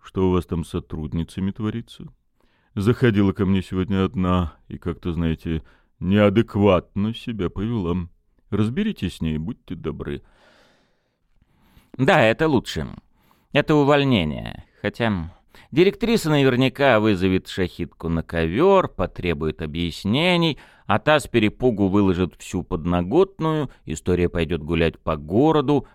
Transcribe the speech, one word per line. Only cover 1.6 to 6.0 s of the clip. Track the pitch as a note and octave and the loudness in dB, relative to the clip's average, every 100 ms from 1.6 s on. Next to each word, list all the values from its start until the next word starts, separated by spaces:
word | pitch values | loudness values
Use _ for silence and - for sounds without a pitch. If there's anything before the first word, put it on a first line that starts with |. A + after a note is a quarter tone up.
| G#2+ A2+ A#2 - - _ _ _ _ _ _ - | -8 -8 -12 -20 -20 _ _ _ _ _ _ -2
Заходила | G2+ B2 A#2+ G2+ G2+ | 0 4 4 4 2
ко | F#2 F#2+ | 2 0
мне | F#2+ | 0
сегодня | F2+ F#2+ F#2 G2 F#2+ | -2 -4 -2 0 0
одна | - F2+ F2+ E2+ - _ | 0 0 0 -2 -8 _
и | - | -12
как-то, | F2+ D#2+ F2+ | -10 -8 -6
знаете, | E2 E2 D#2 E2+ D#2+ - _ _ | -4 -2 -4 -4 -6 -8 _ _
неадекватно | _ | _